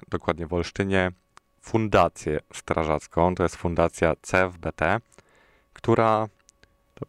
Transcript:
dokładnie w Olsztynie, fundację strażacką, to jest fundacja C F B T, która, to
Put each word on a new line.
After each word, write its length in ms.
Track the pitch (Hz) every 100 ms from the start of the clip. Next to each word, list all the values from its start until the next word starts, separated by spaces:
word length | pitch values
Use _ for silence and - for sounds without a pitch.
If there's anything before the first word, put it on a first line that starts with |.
| -
dokładnie 400 | - - 80 80
w 60 |
Olsztynie, 580 | 87 85 - 98 95 90 90 _ - _ _
fundację 800 | - 113 110 98 85 - 80 76 -
strażacką, 840 | - - - 78 76 - - 87 90
to 80 |
jest 120 | 85 -
fundacja 580 | 87 82 85 - 85 -
C 220 | - 92 92
F 120 | 90
B 140 | 80
T, 280 | - 80 107 - - _ _ _ _ _
która, 540 | - - 117 113 110 110 - _ _ _ _ _
to 100 | -